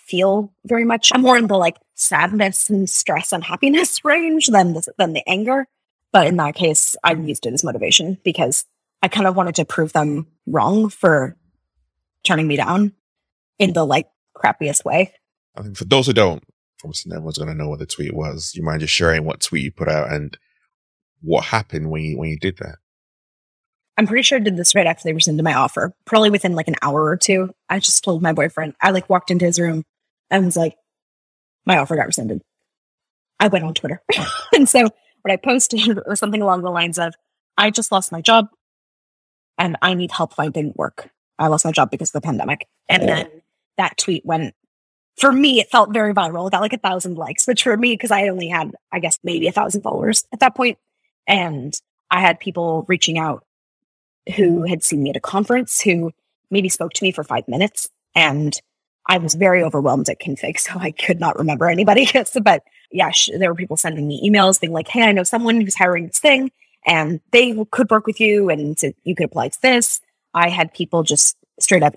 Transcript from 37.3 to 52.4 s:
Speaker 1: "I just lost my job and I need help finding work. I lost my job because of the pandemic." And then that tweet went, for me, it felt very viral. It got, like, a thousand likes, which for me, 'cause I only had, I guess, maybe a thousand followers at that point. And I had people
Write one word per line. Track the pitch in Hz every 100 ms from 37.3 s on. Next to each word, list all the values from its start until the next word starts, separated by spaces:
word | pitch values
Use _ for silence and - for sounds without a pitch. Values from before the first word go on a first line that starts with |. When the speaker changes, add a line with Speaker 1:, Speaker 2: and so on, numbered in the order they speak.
| _ _ -
Speaker 1:
"I | 208
just | 214 226
lost | 190 -
my | 170
job | 165 226 214 _ _ _ _ _ _ _ _ _ _ -
and | 175 160
I | 180
need | 185 180
help | - 160
finding | - 151 156 151 -
work. | - - - _ _ -
I | 156
lost | 156
my | 165
job | 156 127
because | 135 160
of | 147
the | 156
pandemic." | 123 - 147 - _ -
And | 180 -
then | 160 - 160 _ _ _ -
that | 180 -
tweet | - 170
went, | 160 165 135 - _ _ _ _ _ -
for | 277
me, | 262 285 247
it | 202
felt | 233 208
very | 220 214
viral. | 196 170 170 185
It |
got, | 185
like, | 214
a | 240
thousand | 196 185 180 165
likes, | 143 - -
which | 226
for | 254 214
me, | 240 220
'cause | 233
I | 202 202
only | 185 170
had, | 170 156 - _
I | 185
guess, | 165 -
maybe | 175 170 175
a |
thousand | 190 - 202
followers | 214 - 220 220 -
at | 226
that | 254
point. | 240 247 - _ _ _ _ -
And | 190 175 143 135 - - _ -
I | 180
had | 185
people | 170